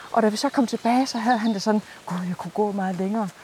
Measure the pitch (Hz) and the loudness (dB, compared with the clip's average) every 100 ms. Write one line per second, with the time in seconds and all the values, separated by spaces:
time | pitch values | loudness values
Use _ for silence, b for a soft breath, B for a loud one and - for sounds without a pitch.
0 | B - 214 214 277 285 233 233 226 247 | B 2 2 2 -2 0 0 0 2 2
1 | 269 240 220 240 226 202 214 214 B B | 2 0 0 2 2 0 2 0 B B
2 | - 180 180 175 170 - 208 202 185 180 | -8 -6 -4 -6 -6 -2 -2 0 -2 -2
3 | 190 220 196 - | -2 -2 -4 -8